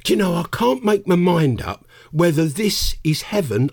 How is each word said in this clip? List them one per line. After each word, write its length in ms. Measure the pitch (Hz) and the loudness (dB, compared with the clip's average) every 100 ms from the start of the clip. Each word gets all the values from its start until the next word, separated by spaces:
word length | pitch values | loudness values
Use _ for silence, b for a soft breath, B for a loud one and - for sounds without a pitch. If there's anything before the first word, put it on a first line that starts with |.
"Do 120 | - | -2
you 20 | 214 | 0
know, 180 | 190 | 2
I 120 | 170 165 | 0 -4
can't 320 | - 240 254 | -2 0 2
make 240 | 214 208 202 | 0 0 2
my 80 | |
mind 480 | 175 175 170 151 110 | 2 2 2 2 0
up 240 | 95 98 _ B B | -6 -10 _ B B
whether 360 | 151 175 151 160 | 0 2 2 0
this 500 | 143 214 - - - | 0 -2 0 -2 -2
is 180 | 156 151 | -2 -2
heaven 480 | - 208 151 107 139 | -2 -4 -2 0 -2